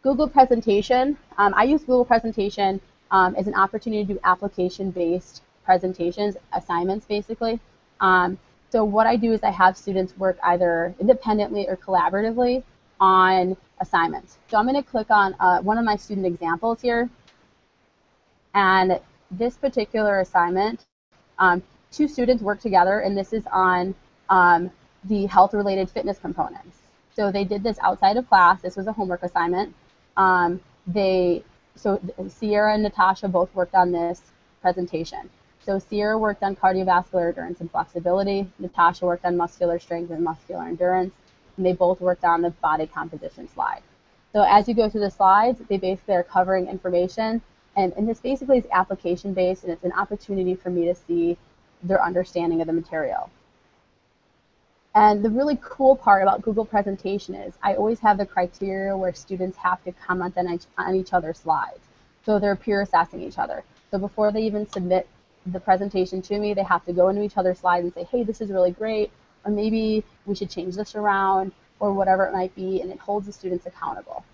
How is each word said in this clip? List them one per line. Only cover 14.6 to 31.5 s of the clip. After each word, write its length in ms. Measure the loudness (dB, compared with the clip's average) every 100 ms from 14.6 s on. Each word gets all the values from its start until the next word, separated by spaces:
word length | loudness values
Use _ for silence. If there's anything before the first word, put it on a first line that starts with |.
| 2
gonna 160 | -2
click 280 | -2 -6 2
on, 240 | 2 2 2
uh, 220 | 2 2
one 160 | 0 0
of 80 |
my 120 | 0 -2
student 300 | -4 -4 -4
examples 540 | -4 -4 -2 -4 -2
here. 300 | -2 -2 -4 _ _ _ _ _ _ _ _ _ _ _ _ _ _
And 460 | 2 4 4 4 0 _ _ _
this 260 | -6 -6 -2
particular 640 | -4 -2 -4 -2 0 0
assignment, 680 | 0 0 2 0 -2 -4 _ _ _ _ _ 2
um, 240 | 2 2 -4 _ _
two 180 | -2 -2
students 340 | 0 0 0
work 180 | 0 -4
together, 400 | 2 4 4 2
and 160 | 0 -4
this 160 | -4
is 120 | -8 -2
on, 420 | 2 2 2 -2 -8 _ _ 2
um, 420 | 4 6 4 2 _ _ _
the 220 | -4 -2 2
health-related 640 | 4 4 2 -2 -2 -2
fitness 280 | -4 -6 -6
components. 600 | -8 -6 -6 -8 -20 _ _ _ _
So 160 | -4 -2
they 140 | -2
did 180 | -4 -4
this 160 | -4 0
outside 340 | -2 2 2 2
of 120 | 4
class. 340 | 6 6 4
This 140 | -2 -6
was 100 | -6
a 60 |
homework 300 | -4 -4 -4
assignment. 520 | -4 -2 0 0 -4 -10 _ _ _ 0
Um, 440 | 4 4 2 -2 _ _ -6
they, 560 | 0 2 2 2 0 -6